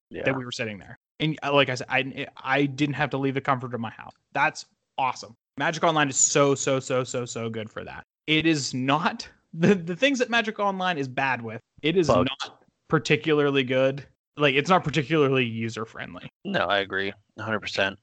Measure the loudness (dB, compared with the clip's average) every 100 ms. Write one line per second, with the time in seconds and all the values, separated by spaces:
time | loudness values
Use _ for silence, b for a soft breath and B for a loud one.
0 | _ -4 -2 -2 -4 -8 -8 -8 -14 -20
1 | _ -4 -2 -2 2 4 4 0 -2 -2
2 | -2 -6 -12 -10 -2 0 0 0 -2 0
3 | -2 -2 -2 -2 0 -2 -2 -8 -8 -12
4 | -18 -20 _ 0 0 -2 -12 _ _ -4
5 | -4 -4 -12 -20 _ -4 -4 2 2 4
6 | 2 2 2 4 4 2 0 -2 0 -2
7 | -2 -4 -6 -6 -6 -6 -10 -12 -12 -14
8 | -18 _ 0 2 4 2 -2 -2 0 2
9 | 0 -4 -10 _ _ 2 4 4 0 0
10 | 0 2 0 0 -2 -2 -2 -2 -2 -2
11 | -4 -2 -2 -2 -6 -12 -14 _ 0 2
12 | 4 4 2 -2 -10 -14 _ _ -2 -2
13 | 2 2 4 2 4 2 2 2 2 0
14 | -10 _ _ 0 2 4 4 2 2 -2
15 | 0 4 4 4 0 -2 -6 -6 -10 -12
16 | -14 -14 -18 -14 -4 -2 2 2 0 -2
17 | -4 -8 _ -12 -4 -4 -4 -2 -2 -2